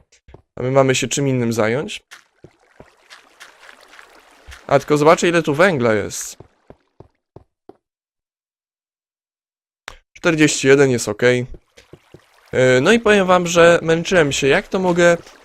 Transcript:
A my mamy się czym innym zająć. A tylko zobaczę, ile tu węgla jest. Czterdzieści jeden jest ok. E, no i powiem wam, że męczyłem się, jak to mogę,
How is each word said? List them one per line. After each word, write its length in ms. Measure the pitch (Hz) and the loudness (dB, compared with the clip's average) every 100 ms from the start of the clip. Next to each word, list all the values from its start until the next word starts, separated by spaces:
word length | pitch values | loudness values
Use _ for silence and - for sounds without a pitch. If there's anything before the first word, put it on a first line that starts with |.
| _ _ _ - _ - | _ _ _ -20 _ -10
A 60 | |
my 80 | 127 | -2
mamy 240 | 135 131 | 0 0
się 140 | 127 123 | -2 -4
czym 200 | - 139 | -4 -4
innym 240 | 127 117 | -2 -4
zająć. 500 | 113 107 123 208 - _ - _ _ - _ _ - - _ _ - _ _ - _ - - _ - - - _ _ - - - | -2 -4 -4 -8 -14 _ -20 _ _ -20 _ _ -20 -20 _ _ -20 _ _ -20 _ -20 -20 _ -20 -20 -20 _ _ -20 -20 -2
A 120 | 135 | -2
tylko 180 | - 147 | 0 2
zobaczę, 320 | 147 220 180 | 2 2 0
ile 140 | 165 | -2
tu 120 | 160 | -2
węgla 400 | 143 196 143 117 | 0 0 0 -2
jest. 420 | 107 90 - - - - _ _ _ _ _ _ _ _ - _ _ - _ _ _ _ _ _ _ _ _ _ _ _ _ _ _ _ _ _ _ _ _ - - _ | -2 -4 -12 -16 -18 -20 _ _ _ _ _ _ _ _ -20 _ _ -20 _ _ _ _ _ _ _ _ _ _ _ _ _ _ _ _ _ _ _ _ _ -20 -20 _
Czterdzieści 560 | _ 175 156 151 - 135 | _ -4 0 0 0 2
jeden 220 | 139 135 | 4 4
jest 180 | 120 - | 0 -4
ok. 140 | 104 | -2
E, 240 | 123 123 123 - _ _ _ - _ - _ _ _ 120 127 127 | 0 0 -6 -14 _ _ _ -20 _ -20 _ _ _ 0 2 2
no 120 | 160 | 2
i 80 | 233 | 2
powiem 260 | 214 208 185 | 2 2 2
wam, 200 | 180 175 | 0 0
że 320 | 170 170 170 | 4 4 4
męczyłem 500 | 160 165 170 185 143 | 0 -4 0 0 0
się, 140 | - 135 | -2 -2
jak 200 | 170 - | -2 -2
to 100 | 190 | -4
mogę, 380 | 185 175 175 170 - - | -2 2 2 0 -6 -20